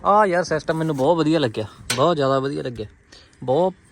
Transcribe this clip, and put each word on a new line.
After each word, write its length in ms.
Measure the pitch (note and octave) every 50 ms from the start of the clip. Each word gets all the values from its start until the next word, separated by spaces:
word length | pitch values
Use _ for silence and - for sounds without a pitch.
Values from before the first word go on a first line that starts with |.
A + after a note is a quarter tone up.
| -
ਆਹ 200 | - G3+ G#3 G#3+
ਯਾਰ 180 | G3 E3+ F3 F3
ਸਿਸਟਮ 340 | - D#3+ D3+ - - E3
ਮੈਨੂੰ 200 | D#3+ D#3+ D#3+ D3+
ਬਹੁਤ 200 | C3+ C3 D3+ F3
ਵਧੀਆ 220 | E3 D#3 D3+ D#3+ D#3+
ਲੱਗਿਆ, 260 | C#3+ A#2 G#2+ G#2+ G#2+ G#2 - - - - -
ਬਹੁਤ 200 | B2 C#3 E3+ F3
ਜ਼ਿਆਦਾ 240 | D3 C#3 C3+ C3+ C3+
ਵਧੀਆ 240 | C3 C#3 D3 D#3 C#3+
ਲੱਗਿਆ। 220 | C3+ A#2+ A2 G#2+ - - _ _ _ - - - _ _ _ C#3
ਬਹੁਤ 300 | B2+ C3 D3+ F3+ F#3 F#3 _ _ _